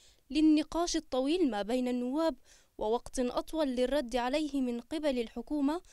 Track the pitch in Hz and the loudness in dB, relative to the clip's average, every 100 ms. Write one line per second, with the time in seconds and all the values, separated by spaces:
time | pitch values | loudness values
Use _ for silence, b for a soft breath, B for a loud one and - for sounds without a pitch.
0 | - _ _ 269 311 302 302 320 339 320 | -20 _ _ 2 6 4 2 -2 -2 -2
1 | - 254 262 349 302 208 202 254 247 247 | -2 -2 0 2 2 0 -2 0 0 -2
2 | 247 277 330 285 - - _ - 214 233 | -2 0 0 -2 -10 -20 _ -6 -2 -2
3 | - - 247 - 320 311 294 247 247 277 | -2 -2 -2 -2 -4 -2 0 0 0 0
4 | 247 240 247 285 302 277 254 233 - 311 | 0 -2 0 -2 -2 0 -2 -2 -6 -4
5 | 302 247 226 - 233 302 277 330 b | 0 0 -2 -8 -6 0 0 0 b